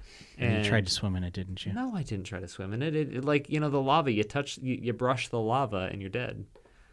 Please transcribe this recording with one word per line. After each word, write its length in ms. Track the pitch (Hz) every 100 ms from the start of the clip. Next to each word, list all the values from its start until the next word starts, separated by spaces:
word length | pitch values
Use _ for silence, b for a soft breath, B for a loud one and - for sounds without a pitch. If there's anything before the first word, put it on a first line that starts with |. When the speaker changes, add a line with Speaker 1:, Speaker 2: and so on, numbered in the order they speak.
| b b b b
Speaker 1:
And 120 | -
you 60 | 104
Speaker 2:
And 60 | 104
Speaker 1:
tried 200 | 110 92
to 60 |
swim 220 | - 104
in 80 | 92
it, 100 | 90
didn't 300 | 90 92 92 -
you? 60 |
Speaker 2:
No, 200 | 220 254
I 80 | 202
didn't 220 | 139 101
try 160 | 92 92
to 80 | 92
swim 240 | - 95
in 100 | 110
it. 140 | 151 156
It, 200 | 147 123
it, 80 |
like, 260 | 139 147 -
you 100 | 151
know, 80 | 151
the 120 | 143
lava, 280 | 135 156 143
you 140 | 107
touch, 340 | 104 143 143 -
you, 200 | 131 120
you 120 | 117
brush 340 | 107 127 127 -
the 100 | 120
lava, 500 | 110 127 127 101 92
and 80 | 98
you're 100 | 95
dead. 360 | 117 117 107 101 - b b b